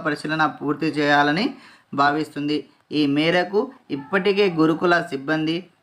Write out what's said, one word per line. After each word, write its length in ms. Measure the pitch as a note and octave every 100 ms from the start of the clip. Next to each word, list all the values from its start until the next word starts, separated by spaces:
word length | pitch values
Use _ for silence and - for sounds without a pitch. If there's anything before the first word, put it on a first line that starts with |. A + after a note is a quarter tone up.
| D#3+
పరిశీలన 400 | D3 D#3 D#3+ D3+ -
పూర్తి 300 | C#3 D3 D#3+ D3
చేయాలని 480 | D3 C#3+ D3 D#3+ C4+ - - - _
భావిస్తుంది. 640 | C#3 C#3+ D3+ D3+ C#3+ D3 D3+ - _ -
ఈ 120 | D3 D3
మేరకు 520 | C#3+ D#3+ F3+ F3 G3 C4+ - - C#3
ఇప్పటికే 500 | C#3 G3 G3 G3 G3+ E3
గురుకుల 360 | D#3+ D#3+ F3+ F3 E3
సిబ్బంది, 460 | C3+ C#3 D#3+ D#3 E3+ - _